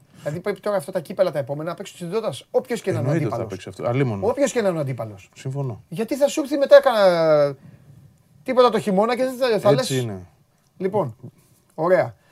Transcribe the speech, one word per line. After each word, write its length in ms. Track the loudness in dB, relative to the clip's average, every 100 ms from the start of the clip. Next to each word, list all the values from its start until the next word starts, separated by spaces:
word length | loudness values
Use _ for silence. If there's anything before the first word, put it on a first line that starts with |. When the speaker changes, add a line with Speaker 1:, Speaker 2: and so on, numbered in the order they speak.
| _ -12
Speaker 1:
Δηλαδή, 220 | -8 -6
πρέπει 200 | -6 -6
τώρα 160 | -4 -4
αυτά 160 | -4
τα 80 | -6
κύπελα 300 | -6 0 0
τα 60 | 0
επόμενα 300 | -6 -6 -8
να 60 | -8
παίξει 160 | -12
ο 40 | -12
Τσιντότας, 500 | -6 -4 -4 -8 -4
όποιος 300 | -2 -2 -4
και 120 | -4
να 60 | -2
είναι 100 | 0
ο 20 |
Speaker 2:
Εννοείται 140 | 0 -2
ότι 80 | -4
θα 60 |
Speaker 1:
αντίπαλος. 220 | -6 -10
Speaker 2:
παίξει 180 | -12 -6
αυτό. 140 | -2 0
Αλίμονο. 300 | 0 0 -2
Speaker 1:
Όποιος 240 | 0 0
και 100 | 0
να 60 | 0
είναι 100 | -2
ο 20 |
αντίπαλος. 500 | -4 -6 -10 -12 -20
Speaker 2:
Συμφωνώ. 480 | -14 -10 -6 -6 -8 -12
Speaker 1:
Γιατί 280 | -8 -4 0
θα 120 | 0
σου 120 | 0
έρθει 160 | -2 -2
μετά 240 | 6 8
κα-, 720 | 8 4 4 4 4 4 2 -2 -14 -20 -20 -20 -20 _ _ _
τίποτα 280 | -2 4 4
το 80 | 4
χειμώνα 360 | 0 0 2 0
και 80 |
δεν 120 | -2 -2
θα, 220 | 0 2
θα 100 | 4
Speaker 2:
Έτσι 220 | 2 2
Speaker 1:
λες. 80 | -2
Speaker 2:
είναι. 240 | -4 -8 -14 _ _ _ _ _
Speaker 1:
Λοιπόν, 400 | -4 -2 -4 -8 -20 -20 _ _ _
ωραία. 400 | -4 2 2 2 -6 _